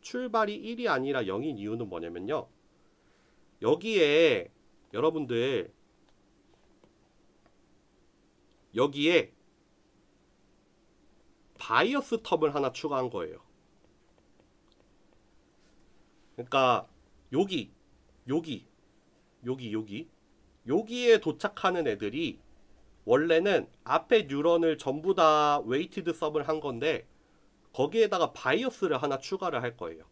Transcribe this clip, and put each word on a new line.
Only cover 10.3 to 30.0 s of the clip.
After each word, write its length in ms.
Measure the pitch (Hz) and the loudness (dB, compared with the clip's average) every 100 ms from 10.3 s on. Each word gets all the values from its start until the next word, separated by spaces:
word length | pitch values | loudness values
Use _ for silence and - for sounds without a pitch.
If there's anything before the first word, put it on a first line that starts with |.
| _ _ _ _ _ _ _ _ _ _ _ _ - | _ _ _ _ _ _ _ _ _ _ _ _ -18
바이어스 640 | - 113 190 277 - 226 | 0 2 2 0 -2 -6
텀을 300 | - 165 156 | 0 0 2
하나 200 | 143 139 | 0 -2
추가한 380 | - 156 139 127 | -4 -4 -4 -4
거예요. 320 | 110 80 - _ _ _ _ _ _ _ _ _ _ _ _ _ _ _ _ _ _ _ _ _ _ _ _ _ _ _ _ _ - | -6 -8 -12 _ _ _ _ _ _ _ _ _ _ _ _ _ _ _ _ _ _ _ _ _ _ _ _ _ _ _ _ _ -14
그러니까 520 | 120 135 131 113 - _ _ _ _ | -2 2 4 2 0 _ _ _ _
여기, 380 | 135 196 180 104 _ _ _ _ _ - | -2 0 -2 -8 _ _ _ _ _ -4
여기, 380 | 147 160 117 - _ _ _ _ _ _ _ 117 | -4 -4 -12 -12 _ _ _ _ _ _ _ -8
여기, 280 | 131 120 | -8 -4
여기, 360 | 107 107 101 - _ _ _ _ _ - | -6 -6 -10 -12 _ _ _ _ _ -2
여기에 520 | 156 220 247 240 226 | -2 -2 -2 4 4
도착하는 680 | - 147 208 - 196 180 - | 4 -4 -6 -2 -2 0 -2
애들이 520 | 208 104 127 160 - - - _ - _ _ - | -2 -4 -4 -6 -8 -20 -20 _ -20 _ _ 2
원래는 640 | 127 160 165 190 175 - _ | 2 6 2 4 0 -2 _
앞에 400 | - 147 - 233 | -2 -2 4 2
뉴런을 540 | 151 139 156 170 165 156 | 2 0 2 4 2 0
전부 380 | - 143 165 180 | -2 -4 0 4
다 440 | 160 151 147 143 | 6 6 4 2
웨이티드 520 | 113 131 185 - 170 | 0 -2 -2 -6 -6
썸을 340 | 165 156 151 143 | -4 -2 -2 -2
한 120 | 156 | -4
건데 480 | 147 117 147 135 - _ _ _ _ _ _ | -4 -4 -2 -4 -6 _ _ _ _ _ _
거기에다가 600 | - 139 220 214 190 160 | -2 0 2 2 2 0
바이어스를 680 | - 127 160 254 - 190 139 | 0 0 0 0 -4 -2 0
하나 160 | 143 135 | -2 -4
추가를 460 | - 190 180 139 | -6 -6 -4 -4
할 140 | 123 120 | -6 -6
거예요. 260 | 87 80 | -12 -12